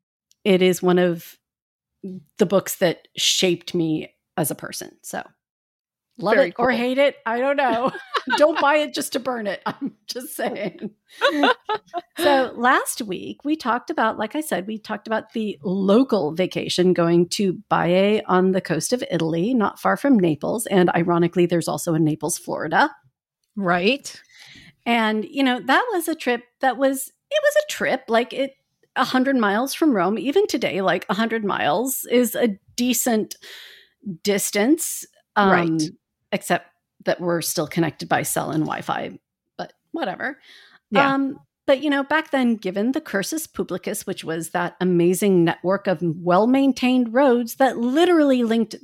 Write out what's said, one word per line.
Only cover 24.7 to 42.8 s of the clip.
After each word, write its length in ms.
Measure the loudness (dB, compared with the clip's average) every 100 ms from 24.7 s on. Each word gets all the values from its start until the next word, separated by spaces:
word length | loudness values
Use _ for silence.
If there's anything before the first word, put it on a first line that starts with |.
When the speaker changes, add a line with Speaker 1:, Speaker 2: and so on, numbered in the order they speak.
| _ -2
Speaker 1:
And, 380 | 0 0 -2 -4
you 140 | -2
know, 160 | -2 0
that 240 | 0 0 0
was 140 | -2 -4
a 60 |
trip 300 | -4 -2 -4 -6 _
that 160 | -2 2
was, 300 | 0 0 -6 _ _
it 120 | 0
was 140 | 2 2
a 160 | 0
trip, 320 | -2 -2 -2 0
like, 240 | 0 0
it, 200 | -4 -6 -8 _ _ _ -4
a 80 |
hundred 320 | 0 0 2 2
miles 380 | 2 0 -2
from 180 | 0 2
Rome. 240 | 4 2 0
Even 280 | 0 2 2
today, 340 | 0 -2 0
like, 220 | 0 0 -2
a 60 |
hundred 300 | -2 -2 -2
miles 600 | -2 0 2 0 0 -6 0
is 260 | 2 2 0
a 200 | -2 -2 _ -4
decent 580 | -2 0 0 0 -2 -8 -20 -20 -20 -20 _ _ -12 -6
distance, 840 | -2 -2 -2 0 2 2 -2 -8 -14 _ _ 2
um, 140 | 4
Speaker 2:
Right. 320 | 4 2 0 -2 -6 _ _ _
Speaker 1:
except 360 | -8 -2 -4 -4 _ _ _
that 160 | -4 -2
we're 220 | -2 -2
still 240 | -2 -4 -2
connected 420 | 0 -2 -4 -2
by 140 | -2
cell 280 | -2 -4 -2
and 140 | -2
Wi-Fi, 540 | -2 -4 -6 -6 -8 -14 _ _ _ -16
but 140 | -16 _ _
whatever. 480 | -8 -8 -6 -8 -10 -18 -20 _ _ _
Speaker 2:
Yeah. 240 | 2 2
Speaker 1:
Um, 240 | 2 -2 -6 _ _ 0
but, 160 | 2
you 60 | 2
know, 160 | 0
back 260 | 0 -2 0
then, 260 | 0 2 0
given 360 | -2 -2